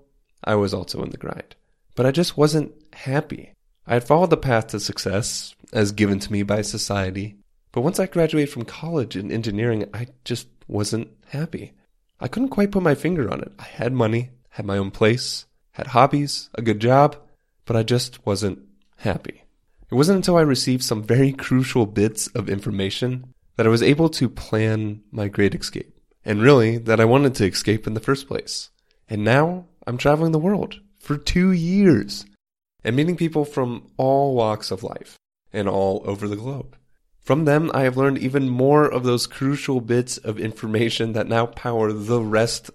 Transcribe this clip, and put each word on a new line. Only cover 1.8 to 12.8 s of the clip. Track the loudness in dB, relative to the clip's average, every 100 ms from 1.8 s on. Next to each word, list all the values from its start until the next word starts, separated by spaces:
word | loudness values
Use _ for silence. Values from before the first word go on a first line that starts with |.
| _ 0
but | 2
I |
just | 2 0 2
wasn't | 2 2 -2 -10 _
happy. | -12 -4 -4 -4 -10 -16 _ _ _ -4
I |
had | -2
followed | 2 2 4
the | 2
path | 2 0 0
to | -6
success | -8 -6 -4 -2 -4 -8 -12 -18 -6
as | -2 0
given | 2 0 0
to | -2
me | -4
by | -2 -2
society, | -4 -6 -4 -4 -4 -6 -10 -12 _ _ _
but | -4
once | -2 -2
I | -2
graduated | 0 0 0 -2
from | -4 -12
college | -12 -6 -4 -4 -6
in | -6
engineering, | -6 -4 -2 -2 -2 -4
I | -10 -12 _ -10
just | -8 -10 _ -8
wasn't | -6 -4 -4 -8 _ _
happy. | -8 -8 -10 -14 _ _ _ _ -10
I | -6
couldn't | -4 -2
quite | 0 0
put | 2